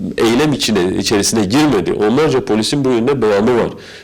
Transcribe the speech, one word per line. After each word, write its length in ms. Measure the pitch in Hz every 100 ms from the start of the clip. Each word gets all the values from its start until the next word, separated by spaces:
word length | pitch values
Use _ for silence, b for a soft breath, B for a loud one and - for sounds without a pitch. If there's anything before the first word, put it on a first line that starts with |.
| 95 -
eylem 360 | 113 120 151
içine, 440 | 127 - 104 90 92
içerisine 480 | 98 107 98 113 95
girmedi. 480 | 127 151 110 85
Onlarca 520 | 90 104 123 156 131 104
polisin 400 | 107 107 147 131
bu 40 |
yönde 320 | 120 120 139
beyanı 360 | 110 101 110 120
var. 120 | 110 - B B